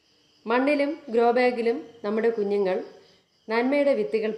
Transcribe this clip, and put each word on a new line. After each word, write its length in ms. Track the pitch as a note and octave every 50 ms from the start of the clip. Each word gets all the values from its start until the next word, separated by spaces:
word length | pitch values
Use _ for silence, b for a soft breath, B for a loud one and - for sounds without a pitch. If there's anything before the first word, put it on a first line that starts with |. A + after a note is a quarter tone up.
| _ _ _ _ _ _ _ _ -
മണ്ണിലും 440 | G#3+ A#3 B3+ C4 C#4+ D4 C#4 C#4+ C#4+ E4 - - -
ഗ്രോ 180 | A3 A#3 A#3 A#3+
ബാഗിലും 460 | A#3 B3+ B3 B3 A#3+ A3+ A3 A#3 A#3+ D4 - - - -
നമ്മുടെ 300 | - G#3 G#3+ A3 A3 A#3
കുഞ്ഞുങ്ങൾ 460 | A3+ G#3+ G3+ G3 G3+ G3+ G3 F#3 F#3 A3+ C#4+ - - B B B B B B B _ _ - -
നന്മയുടെ 440 | A3 A#3 A#3+ C4 C#4+ C#4+ C#4+ C#4+ C4
വിത്തുകൾ 380 | G#3+ G#3 G#3 - A3 G3 A3 G#3+